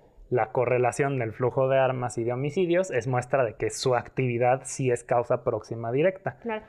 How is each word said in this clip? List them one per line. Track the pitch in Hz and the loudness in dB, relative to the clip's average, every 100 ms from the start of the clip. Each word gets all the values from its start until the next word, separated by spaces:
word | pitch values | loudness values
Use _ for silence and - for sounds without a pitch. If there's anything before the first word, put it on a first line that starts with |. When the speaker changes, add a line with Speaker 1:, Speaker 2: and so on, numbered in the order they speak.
| - - - | -20 -20 -2
Speaker 1:
"La | 123 110 | 0 2
correlación | - 120 123 123 113 143 135 | 2 2 2 2 2 0 -2
del | 113 | -4
flujo | 104 127 135 131 | -2 -2 2 2
de | 135 | 4
armas | 131 131 123 - | 2 0 -4 -4
y | |
de | 113 | -2
homicidios | 123 143 143 180 170 185 | -2 -2 0 2 2 0
es | 139 117 | -2 0
muestra | 127 120 139 | -2 0 0
de | 120 104 | 0 -2
que | 110 | -4
su | - 131 123 | -2 0 0
actividad | - - 127 117 123 135 | 0 -2 -2 2 2 2
sí | - - 131 | -2 -4 0
es | 120 | 0
causa | - 120 120 123 | 0 0 2 0
próxima | 127 110 - 117 117 | 0 -4 -4 -8 -4
directa". | 123 170 - - - | 0 0 0 -6 -8
Speaker 2:
Claro. | 233 214 | -8 -8